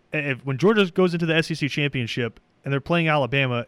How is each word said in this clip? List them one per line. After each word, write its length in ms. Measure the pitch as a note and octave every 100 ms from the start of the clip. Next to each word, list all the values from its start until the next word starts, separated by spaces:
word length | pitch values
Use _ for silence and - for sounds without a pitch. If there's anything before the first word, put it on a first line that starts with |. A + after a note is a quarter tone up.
| _
if, 320 | D#3 C#3+ B2 C3
when 100 | C3
Georgia 280 | F3 A3 F#3+
goes 220 | F3 F#3
into 120 | E3+ E3
the 80 |
S 160 | D#3+ D#3
E 40 |
C 140 | D#3+ C#3+
championship 720 | - C#3+ C3+ A2+ - A#2 - _ _
and 80 | -
they're 80 | C#3
playing 280 | - E3+ D#3+
Alabama, 580 | D3+ B2 C#3 C3 A#2+